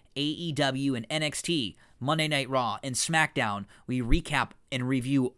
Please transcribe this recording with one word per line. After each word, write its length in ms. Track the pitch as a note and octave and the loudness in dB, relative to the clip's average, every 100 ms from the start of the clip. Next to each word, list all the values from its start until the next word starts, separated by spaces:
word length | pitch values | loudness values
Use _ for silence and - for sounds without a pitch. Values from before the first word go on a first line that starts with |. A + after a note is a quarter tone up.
| _ C#3 | _ -4
A 40 | |
E 320 | D3 D#3 E3+ | -4 -4 -4
W, 420 | D3 C#3 C3 C#3 | 0 0 0 0
and 120 | B2 A2+ | -2 -2
N 140 | D#3 | -2
X 180 | D3+ - | -2 -2
T, 360 | - E3 G2+ - - - | -2 -2 -2 -8 -20 -6
Monday 280 | B2+ D#3+ D#3 | -2 0 2
Night 220 | C#3+ B2+ | 0 0
Raw, 280 | C3 A#2 G2+ | 0 0 -2
and 120 | C3+ | -4
SmackDown. 720 | A#2+ - D#3+ D3+ C#3+ A2+ G2+ G2+ - - | -2 0 2 2 0 -2 -2 -6 -12 -6
We 140 | B2+ | -2
recap 500 | A2+ E3+ - C#3 A#2 - - | 4 4 4 0 -2 -6 -8
and 160 | C3 B2+ | -4 0
review 480 | C3 B2 C#3 B2 | 0 2 2 2